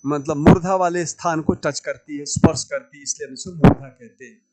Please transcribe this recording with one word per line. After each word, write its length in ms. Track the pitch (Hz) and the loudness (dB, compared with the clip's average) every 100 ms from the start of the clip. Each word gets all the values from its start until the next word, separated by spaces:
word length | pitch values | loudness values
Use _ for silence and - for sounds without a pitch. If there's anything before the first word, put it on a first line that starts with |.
| 135 | -6
मतलब 300 | 147 139 147 | -4 -4 2
मूर्धा 380 | 151 180 170 | 6 6 4
वाले 320 | 190 180 175 165 | 2 2 0 -4
स्थान 360 | - 175 160 | -4 -4 -2
को 120 | 156 | -2
टच 260 | 180 156 139 | -2 -4 -6
करती 380 | - 139 - 147 | -8 -12 -10 -12
है, 60 | |
स्पर्श 400 | 143 - - 123 | -8 2 2 2
करती 320 | - 139 131 147 | -6 -8 -10 -14
है, 60 | |
इसलिए 260 | 131 - 143 | -10 -10 -12
हम 60 | |
इसे 160 | 127 185 | -14 -14
मूर्धा 380 | 170 147 131 135 | 4 4 4 -2
कहते 360 | - 117 _ | -20 -20 _
हैं। 280 | 123 110 _ | -20 -20 _